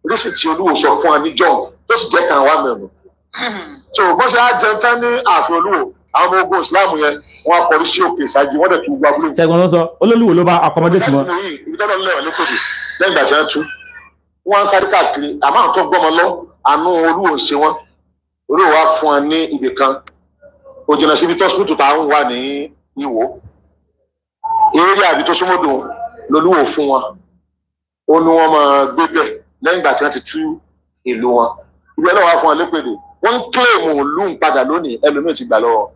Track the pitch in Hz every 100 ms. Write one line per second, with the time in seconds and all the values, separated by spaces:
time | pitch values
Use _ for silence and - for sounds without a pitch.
0 | 156 214 - 120 160 160 185 143 - -
1 | 165 151 156 - 180 - - _ - -
2 | - 175 - 143 139 156 139 107 98 _
3 | _ _ _ - 247 208 160 143 _ 208
4 | 214 220 247 240 247 240 226 214 240 240
5 | 240 240 240 165 - 330 208 185 - _
6 | _ 143 - 190 - 185 - 175 185 156
7 | 147 147 - - 147 170 170 156 170 180
8 | 175 156 139 135 143 147 185 175 131 139
9 | 147 143 160 147 165 170 180 170 165 -
10 | 208 233 233 170 175 175 - 170 165 185
11 | 160 139 139 175 196 143 - 160 208 190
12 | 190 156 151 - 170 - - - - -
13 | 190 156 - 151 151 147 156 - - -
14 | - _ _ _ 175 202 202 196 196 202
15 | - 147 147 - 139 233 - 185 170 214
16 | 160 165 185 - - _ 135 151 175 170
17 | 165 165 185 147 - 143 156 - - _
18 | _ _ _ _ - 156 175 156 160 160
19 | 156 143 147 160 160 143 127 127 135 135
20 | - _ _ _ - _ - - - 147
21 | 151 147 170 170 190 - 196 147 139 151
22 | 151 147 123 123 135 143 151 _ _ -
23 | 139 113 - - - _ _ _ _ _
24 | _ _ _ _ 880 906 - 156 - 202
25 | 175 147 - - 185 180 160 131 - -
26 | - - - 151 165 175 135 - 143 131
27 | 110 104 _ _ _ _ _ _ _ _
28 | - 160 165 165 160 156 143 139 135 -
29 | 165 165 147 - _ _ 165 180 151 131
30 | 147 131 - 156 156 160 _ _ _ _
31 | 127 113 120 120 117 - - _ _ -
32 | 175 185 175 170 160 151 170 165 127 104
33 | - _ 202 247 240 247 247 208 160 147
34 | 139 156 196 147 156 147 131 165 156 117
35 | 151 147 165 - 120 110 117 110 104